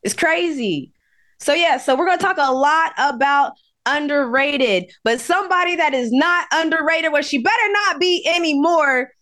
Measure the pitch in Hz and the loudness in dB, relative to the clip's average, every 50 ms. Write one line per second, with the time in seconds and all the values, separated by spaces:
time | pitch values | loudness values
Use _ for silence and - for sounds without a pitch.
0 | - - - - 339 320 330 349 349 339 311 277 240 202 170 143 - - _ _ | -6 -6 -4 -2 0 0 0 0 -2 -4 -4 -4 -4 -4 -4 -4 -6 -10 _ _
1 | _ _ _ _ _ _ _ _ - - 294 330 339 330 285 359 - - 262 262 | _ _ _ _ _ _ _ _ -2 -2 0 2 2 2 0 0 0 -2 0 0
2 | 349 359 359 349 370 392 381 339 285 269 254 262 269 294 311 320 330 320 - - | 2 0 0 0 0 -2 0 0 0 0 2 2 2 2 2 2 0 -2 -2 -2
3 | 254 285 285 233 269 277 285 285 277 - - _ _ _ _ _ _ 233 277 294 | -2 -2 0 0 0 2 4 2 2 0 -2 _ _ _ _ _ _ -2 -2 -2
4 | 294 285 294 285 277 240 226 269 277 285 285 285 262 233 202 185 180 - - _ | -2 0 0 0 0 0 0 0 0 0 0 0 0 2 2 0 -2 -4 -20 _
5 | _ 226 233 240 - - 339 381 403 370 370 359 359 349 349 330 330 302 269 262 | _ -2 -2 -2 -2 -2 -2 -2 0 0 0 0 0 0 0 0 0 0 0 -2
6 | 247 226 233 262 302 349 349 349 330 - - 311 320 320 311 320 302 302 330 320 | -2 0 0 2 2 2 2 0 -2 -2 -2 -2 0 0 -2 0 0 0 0 0
7 | 320 320 294 285 294 - 285 277 233 381 440 494 453 415 403 415 415 392 339 285 | 0 0 0 0 -2 0 -4 -2 0 0 0 0 0 0 0 0 0 0 -2 0
8 | 359 359 359 349 - 311 339 349 339 320 294 277 285 330 349 330 302 277 262 254 | 0 0 0 0 0 -2 -2 0 0 0 0 0 2 2 2 2 2 2 0 -2
9 | 262 - _ _ | -2 -6 _ _